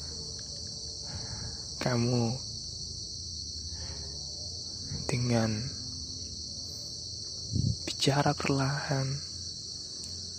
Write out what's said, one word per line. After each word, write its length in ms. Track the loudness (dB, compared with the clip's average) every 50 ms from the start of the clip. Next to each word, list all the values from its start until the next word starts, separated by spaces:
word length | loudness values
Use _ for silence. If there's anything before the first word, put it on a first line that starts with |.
| -6 -6 -6 -6 -6 -6 -6 -6 -6 -6 -6 -6 -6 -6 -6 -6 -6 -6 -6 -6 -6 -6 -4 -4 -4 -4 -4 -4 -4 -4 -4 -4 -6 -4 -2 0
Kamu 540 | 2 4 4 6 6 6 6 6 6 4 2 0 -2 -4 -6 -6 -6 -6 -6 -6 -6 -6 -6 -6 -6 -6 -6 -6 -6 -6 -6 -6 -6 -6 -6 -6 -6 -4 -4 -4 -4 -4 -4 -4 -4 -6 -4 -6 -6 -6 -4 -4 -6 -4 -4 -4 -4 -4 -4 -4 -4 -2 -2 -2 0 2
dengan 420 | 2 4 4 6 6 6 6 6 4 2 0 -2 -4 -4 -4 -4 -4 -4 -4 -4 -6 -6 -4 -6 -6 -6 -6 -6 -6 -6 -6 -6 -6 -6 -6 -6 -6 -6 -6 -6 -4 -4 -4 -4 -4 -4 -2 2 4 6 6 6 4 4 0 -2 2 4
bicara 320 | 6 6 8 8 6 6 6
perlahan, 720 | 4 4 4 4 6 4 4 2 2 2 2 2 2 2 2 0 -2 -4 -6 -6 -6 -6 -6 -6 -6 -6 -6 -6 -6 -6 -6 -6 -6 -6 -6 -6 -6 -6 -6 -6